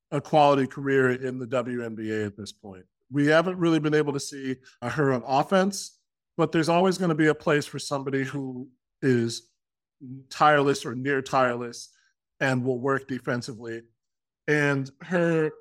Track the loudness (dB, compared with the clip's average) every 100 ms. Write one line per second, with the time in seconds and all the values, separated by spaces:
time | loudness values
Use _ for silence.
0 | -8 -8 0 4 6 6 2 -4 0 4
1 | 4 2 -4 -8 -4 -4 -4 -6 -8 -8
2 | -6 -4 -4 -8 -16 -16 -18 -20 -20 _
3 | -6 0 4 4 4 0 2 2 2 2
4 | 2 -2 -6 -10 -8 -8 -12 -12 -8 0
5 | 0 0 0 0 2 2 2 -2 -12 _
6 | _ _ _ -2 0 2 2 4 2 2
7 | 0 2 2 2 2 0 -2 -10 -6 -6
8 | -4 -4 -4 -6 -8 -10 -14 _ _ -4
9 | 2 2 2 -4 _ _ _ _ _ _
10 | -18 -18 -10 2 4 6 4 0 -4 -6
11 | -2 -2 0 0 0 0 -8 -12 -18 _
12 | _ _ _ -4 -2 0 -2 -2 0 -2
13 | -2 -8 -4 -6 -6 -12 -12 -12 -14 _
14 | _ _ _ _ -2 2 2 0 -4 -12
15 | -4 0 2 2 0 -4